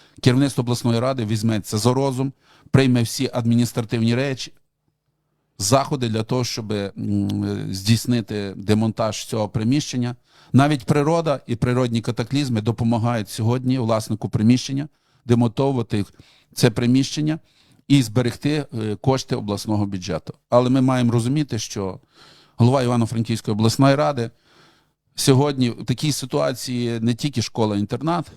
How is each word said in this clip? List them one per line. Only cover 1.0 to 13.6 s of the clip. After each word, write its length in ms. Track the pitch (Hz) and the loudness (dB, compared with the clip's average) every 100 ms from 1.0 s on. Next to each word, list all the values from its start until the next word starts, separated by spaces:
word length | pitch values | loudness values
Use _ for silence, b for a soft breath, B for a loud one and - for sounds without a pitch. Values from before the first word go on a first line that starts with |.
| 127 135 107 | 0 -2 -2
візьметься 520 | 110 113 107 - 107 | 0 0 -2 -2 0
за 160 | 117 | 2
розум, 400 | 127 139 127 135 - b b b | 2 0 -2 -4 -6 b b b
прийме 300 | 135 135 123 | 4 6 4
всі 280 | 113 - 131 | 2 -2 -4
адміністративні 840 | 123 117 117 120 - 110 117 113 117 | -2 2 2 2 -2 -4 -2 0 0
речі, 380 | 139 131 - - _ _ _ _ _ _ _ _ _ - | -2 -6 -10 -16 _ _ _ _ _ _ _ _ _ -8
заходи 520 | 98 135 139 147 120 | 0 2 2 -2 -2
для 140 | 110 | -2
того, 200 | 110 127 | -2 -2
щоб, 280 | 123 - 107 | -4 -6 -6
м, 1040 | 104 98 - 107 101 101 101 101 101 104 | -6 -6 -6 -4 -2 -2 -2 -4 -6 -6
здійснити 800 | 95 98 113 - 120 104 107 101 92 | -4 0 0 2 -4 -4 -6 -8 -6
демонтаж 680 | 95 104 113 - 110 104 - | 0 2 0 -2 -4 -4 -6
цього 240 | 113 104 | -6 -4
приміщення. 680 | 120 110 147 - 127 120 123 b b b | -2 0 0 -2 -4 -6 -8 b b b
Навіть 320 | 127 143 147 - | 4 4 2 0
природа 540 | 147 147 170 160 135 - | 0 2 0 0 -2 -4
і 80 | 117 | -4
природні 460 | 127 123 123 117 | 0 0 0 -2
катаклізми 600 | 110 117 117 139 139 110 | -2 -4 -4 -2 -2 -2
допомагають 680 | 110 110 117 120 120 120 98 | -2 0 0 2 0 -2 -4
сьогодні 500 | - 113 123 | -2 0 0